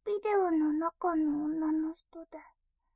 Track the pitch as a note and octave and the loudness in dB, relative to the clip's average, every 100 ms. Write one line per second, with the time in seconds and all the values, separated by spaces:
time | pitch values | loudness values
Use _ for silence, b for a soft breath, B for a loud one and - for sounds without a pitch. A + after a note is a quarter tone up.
0 | - G#4 G#4+ G4+ F#4 D#4+ D4+ D4+ E4 - | -6 -4 0 2 2 2 2 2 -2 -2
1 | F4+ D#4+ D4+ D4 D4+ D#4+ D#4 D#4 D#4 E4 | 0 2 0 0 -2 -2 0 0 -2 -6
2 | _ E4 E4 D#4 - _ _ _ _ | _ -20 -18 -18 -20 _ _ _ _